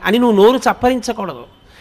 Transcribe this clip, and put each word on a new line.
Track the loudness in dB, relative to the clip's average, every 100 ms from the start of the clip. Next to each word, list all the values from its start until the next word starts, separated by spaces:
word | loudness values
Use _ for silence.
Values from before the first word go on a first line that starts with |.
అని | -2 0
నువ్వు | 2 4
నోరు | 4 4
చప్పరించకూడదు. | -2 -2 -2 -2 -6 -8 -10 -12 -20 _ _ -20